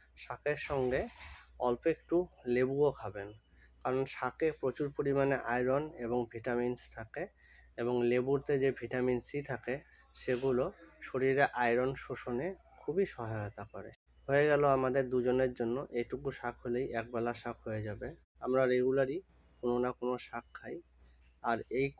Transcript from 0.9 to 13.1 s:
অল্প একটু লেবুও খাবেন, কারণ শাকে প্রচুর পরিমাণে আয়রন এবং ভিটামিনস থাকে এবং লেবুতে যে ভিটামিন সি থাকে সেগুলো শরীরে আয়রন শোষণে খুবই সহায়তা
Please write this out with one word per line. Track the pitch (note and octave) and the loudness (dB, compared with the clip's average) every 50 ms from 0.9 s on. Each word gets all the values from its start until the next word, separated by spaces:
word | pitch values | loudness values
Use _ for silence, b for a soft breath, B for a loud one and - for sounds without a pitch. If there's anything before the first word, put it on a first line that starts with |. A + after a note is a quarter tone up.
| B2+ D3+ G#3+ A#3 B B B B B B B B B - | 2 0 0 -2 B B B B B B B B B -2
অল্প | A#2+ B2 B2 - - E3 D#3 | 0 0 0 2 2 2 0
একটু | - - - E3+ F3 F3+ - - - - B2 A#2+ | 0 0 0 2 2 2 0 -6 -8 -2 0 2
লেবুও | B2 C3 C3 C3+ C#3+ D3 C#3+ - - | 4 4 2 4 4 4 4 2 0
খাবেন, | - G#2 G#2 G2+ G2 G#2 A2 A2 _ b b b b b b _ - | -4 -10 -8 -8 -10 -10 -12 -16 _ b b b b b b _ -2
কারণ | B2+ C3 C3 C3+ - - | 0 0 0 0 -2 -4
শাকে | - B2+ B2+ - - D#3+ D#3+ D3+ - | -4 -4 -4 -2 0 0 0 0 0
প্রচুর | - C3 B2 - D3 C#3+ C#3+ | -2 -4 -2 -2 -4 -4 -2
পরিমাণে | - D3 C#3 C3+ C#3 C3+ C#3 C3+ B2+ - A#2 A#2+ | -2 0 0 2 4 4 4 2 0 0 0 0
আয়রন | B2 B2 B2+ C3 C#3+ D#3 D#3 - - A#2+ | 0 2 2 2 0 0 -2 -6 -6 -4
এবং | A#2 A#2+ B2 A#2+ A2+ - | -2 0 0 0 -2 -6
ভিটামিনস | A2+ A2+ C3 A#2+ A#2+ A#2+ B2 B2 - - - - | -6 -4 -2 0 0 0 0 -2 -4 -8 -14 -16
থাকে | A#2 A2 - - D3 F3 G#3+ b b b b b b b b b - | -14 -16 -12 -10 -8 -8 -8 b b b b b b b b b -6
এবং | A#2 A#2+ B2 B2 A#2+ A#2+ | -2 -2 0 2 2 4
লেবুতে | A#2+ B2+ B2+ C3+ C#3 C3+ C#3 - C#3+ C3+ C3+ | 4 4 4 2 0 0 0 0 0 2 2
যে | C3+ B2 - | 2 0 -2
ভিটামিন | B2 A2+ C3 B2+ B2+ B2+ B2 A#2+ A#2+ | -4 -4 -2 0 2 2 2 0 -2
সি | - - D3 C#3+ - | -4 -6 -6 -6 -6
থাকে | C3 A#2 - A#2+ B2+ D3 - b b b b b - | -6 -6 -4 -4 -6 -6 -6 b b b b b -14
সেগুলো | - - - B2+ A#2+ C3+ C3+ B2+ B2 C#3 F#3 - - - - - - - - | -6 -2 -2 0 0 2 2 2 2 2 0 -4 -8 -16 -20 -20 -20 -12 -8
শরীরে | - C3 C3 C3+ C3+ C3 - - - B2 B2 | -2 0 2 4 4 4 4 4 2 2 2
আয়রন | A#2 A#2 B2 B2+ C3+ C3+ - - | 4 4 4 2 0 -2 -4 -8
শোষণে | - C3 - - C3 B2 B2 D3 F#3 G3 - - _ - - | -10 -10 -8 -6 -4 -4 -2 -2 -4 -6 -10 -14 _ -20 -10
খুবই | - - D3 F#3+ G3 | -8 -4 0 0 0
সহায়তা | - | -2